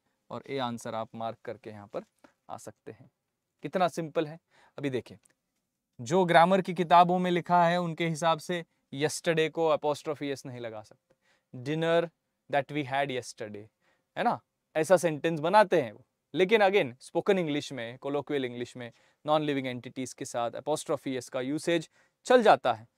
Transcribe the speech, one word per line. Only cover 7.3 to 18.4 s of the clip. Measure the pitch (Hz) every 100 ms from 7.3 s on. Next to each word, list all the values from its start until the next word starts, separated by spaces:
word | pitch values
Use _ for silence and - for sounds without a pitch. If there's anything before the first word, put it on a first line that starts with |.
लिखा | 175 170 175 170
है | 175
उनके | 175 156 170
हिसाब | 156 165 160
से | - 175 160 _ _
yesterday | 139 147 - - 160 160
को | 156 160
apostrophe | 147 151 143 - 143 143 135
S | 143
नहीं | 123
लगा | 117 110
सकते, | 107 _ _ _ _ _ _ 135
"dinner | 123 156 165 165 170 - _ _ -
that | 143 139
we | 147 135
had | 135 143
yesterday", | 127 117 - 110 104 107 _ _ _ _ -
है |
ना, | 214 151 - _ _ 156
ऐसा | 156 185
सेंटेंस | 175 151 165 165
बनाते | 151 202 214 180
हैं | 123
वो। | 107 _ _ _
लेकिन | 147 185 220
again, | 196 202 143 120
स्पोकन | - 170 165 190
इंग्लिश | 165 147 -
में, | 135 117 123
कोलोक्वियल | 139 143 139 147